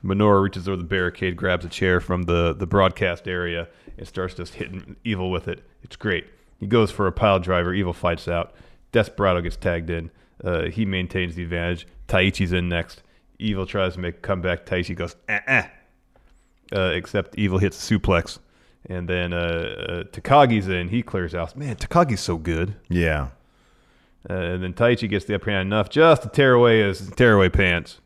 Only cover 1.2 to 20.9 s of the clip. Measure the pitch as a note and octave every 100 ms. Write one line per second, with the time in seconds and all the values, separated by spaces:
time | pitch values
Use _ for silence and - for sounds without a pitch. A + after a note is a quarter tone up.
1.2 | F#2+ E2+ F#2 F2+ E2+ - F#2 F2+ - F2+
2.2 | E2+ E2+ E2+ D#2 F2+ G2+ F#2+ - F#2 E2+
3.2 | - F2+ F2 E2+ E2+ _ - - - -
4.2 | F#2 - F2 - - F#2 - - A#2 G2
5.2 | F#2 F2+ - E2 - _ - - A2 F2
6.2 | - _ _ _ G2+ A#2 G#2 - G2 -
7.2 | A2 F#2+ F2+ F2+ F2 F#2 F2+ E2 F2+ E2+
8.2 | - E2+ E2+ - - _ _ A#2 G#2 -
9.2 | G2+ F2+ E2+ - F#2 E2+ E2 E2+ E2 _
10.2 | _ _ F#2 E2+ E2+ F2 G#2 F#2 F2 F#2+
11.2 | F2 E2 E2+ F2 E2+ F2 - - - F#2+
12.2 | F#2+ - F#2 F2+ F2 F2 E2 - _ _
13.2 | _ _ A2 G2 F#2 G2+ F#2 F2 F2 -
14.2 | - F#2+ F2+ F2 - F2+ F2 F2 E2+ -
15.2 | - G#2 - C3 - _ _ _ _ _
16.2 | _ _ _ _ _ G2+ F#2 E2+ F2+ G2+
17.2 | F2+ - G2+ F#2 F#2+ - - G#2+ - E2+
18.2 | - - _ _ _ _ - F#2 F2 F2+
19.2 | F2 F2 E2+ E2+ E2+ - - F2 - -
20.2 | - C#3 C3+ A2 F#2+ F2+ F2+